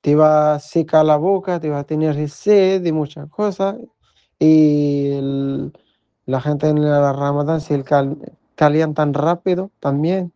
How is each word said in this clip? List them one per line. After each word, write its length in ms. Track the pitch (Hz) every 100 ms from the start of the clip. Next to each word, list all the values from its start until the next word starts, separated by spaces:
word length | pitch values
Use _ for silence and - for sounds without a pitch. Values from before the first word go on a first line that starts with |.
te 140 | - 147
va 380 | 156 151 151
a 40 | 151
secar 460 | - 170 160 160
la 120 | 156 151
boca, 440 | 165 196 190 175
te 100 | 156
va 100 | 143
a 40 |
tener 440 | 143 151 156 147 151
sed 560 | - - 208 190 190
y 80 | 175
muchas 360 | 156 147 - 147
cosas. 480 | - 208 185 196 214 226 _ _ _ _ _
Y 720 | 156 156 151 147 147 143 143
el, 600 | 139 135 139 139 139 147 - _ _ _ _ -
la 140 | 131
gente 280 | 147 147 156
en 100 | 151
el 360 | 151 147 143
Ramadán 460 | 139 143 143 143 160
se 220 | 151 147
cal-, 340 | 131 143 139 143 - _ _
calientan 600 | - 151 151 160 151 151
rápido 560 | 143 147 175 - 180 196 _
también. 520 | 147 139 156 190 180